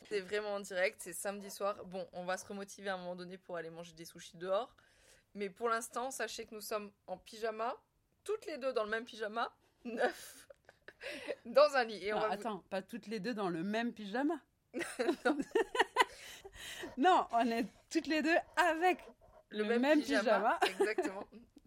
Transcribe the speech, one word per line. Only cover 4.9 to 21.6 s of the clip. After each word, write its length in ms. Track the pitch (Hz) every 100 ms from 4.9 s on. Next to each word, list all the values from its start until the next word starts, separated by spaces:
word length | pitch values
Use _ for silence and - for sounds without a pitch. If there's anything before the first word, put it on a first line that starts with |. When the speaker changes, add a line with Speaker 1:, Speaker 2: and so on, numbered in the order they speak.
| _ - - _
Speaker 1:
Mais 160 | 202 196
pour 180 | 185 233
l'instant, 440 | 226 233 240 262
sachez 340 | 254 226 - 226
que 100 | 214
nous 60 |
sommes 320 | 208 214 202 _ -
en 100 | 180
pyjama, 580 | - 220 220 220 233 440 _ _ _ _
toutes 220 | - 440 -
les 140 | 294
deux 120 | 262
dans 120 | 233
le 60 | 208
même 120 | 226
pyjama, 480 | 247 220 208 226 262 _ _ _
neuf, 640 | 233 220 247 - - - - - - _ - -
<laughs> 460 | - 285 - - 226
dans 280 | 233 294 269
un 80 | 226
lit. 200 | 202 196
Et 80 |
on 40 | 214
Speaker 2:
Non, 40 |
Speaker 1:
va 60 | 214
vous 60 | 202
Speaker 2:
attends, 180 | 220 185 -
pas 140 | 190
toutes 240 | 190 233 202
les 120 | 226
deux 140 | 208
dans 160 | 214 190
le 140 | 170
même 300 | 196 214 240
pyjama. 460 | - 202 233 294 320 _ _ _
Speaker 1:
<laughs> 520 | - - - 294 277 -
Non. 120 | 285
Speaker 2:
<laughs> 40 | - - - 494 - 494 - - - - - - - - 339 -
Non, 280 | 349 320 -
on 180 | 233 233
est 160 | 226 220 - -
toutes 160 | 320 269
les 140 | 311
deux 140 | 302 339 - -
avec 440 | 349 320 359 - - - - - _
Speaker 1:
Le 140 | 214
Speaker 2:
le 60 | 214
Speaker 1:
même 120 | 233
Speaker 2:
même 200 | 269 302
Speaker 1:
pyjama, 580 | 269 285 220 196 220 330
Speaker 2:
pyjama. 0 |
Speaker 1:
<laughs> 180 | 359 370 403
exactement. 340 | 440 285 190 - 226 - -